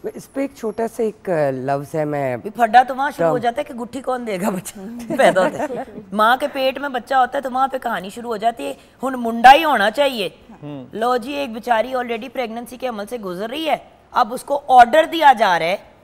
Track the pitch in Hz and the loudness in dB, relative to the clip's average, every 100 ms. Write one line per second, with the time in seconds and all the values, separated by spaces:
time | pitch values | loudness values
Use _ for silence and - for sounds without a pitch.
0 | 220 233 - - 277 - 220 202 226 - | -10 -12 -12 -6 -6 -6 -8 -4 -6 -2
1 | 220 202 - 165 143 131 131 139 143 160 | -4 -4 -2 0 0 0 -2 -2 -2 -4
2 | 151 147 135 123 208 220 233 233 254 254 | -2 -2 -2 -4 -8 0 6 6 6 0
3 | 277 - 165 254 233 233 294 240 233 269 | -4 0 0 2 0 -2 -8 -8 -10 -8
4 | 254 254 240 190 208 185 - 202 196 240 | -6 -6 -4 -4 -4 -4 -10 -14 -14 -14
5 | 233 320 220 285 277 - 285 240 254 - | -8 4 4 4 0 -2 -6 -6 -10 -14
6 | 202 196 214 254 285 277 262 262 285 254 | -8 0 2 2 -2 -2 -2 -2 -6 -6
7 | 240 269 247 277 269 254 262 262 247 202 | -2 0 2 -2 -4 -2 -2 -2 -6 -6
8 | 185 233 233 214 226 233 277 262 - _ | -8 -12 -8 -2 -2 -2 -10 -10 -18 _
9 | 254 254 233 233 240 285 320 247 202 - | -6 -4 -4 4 8 8 6 2 2 2
10 | 285 247 175 - - 208 147 143 127 - | 0 0 -6 -8 -20 -18 -14 -14 -12 -4
11 | 233 247 220 285 277 220 226 226 233 254 | 0 -2 -2 -6 -6 -8 -2 0 0 -4
12 | 247 233 262 - 240 220 240 247 254 220 | -4 -6 -8 -8 -8 -8 -12 -10 -8 -8
13 | 208 247 196 175 220 285 320 254 - - | -8 -8 -8 -8 -6 -6 -2 -4 -6 -20
14 | _ - 240 - - 277 - 254 240 302 | _ -2 0 -4 -4 -4 6 8 8 6
15 | 320 330 294 233 214 175 160 196 - _ | 2 4 6 6 4 2 0 -4 -8 _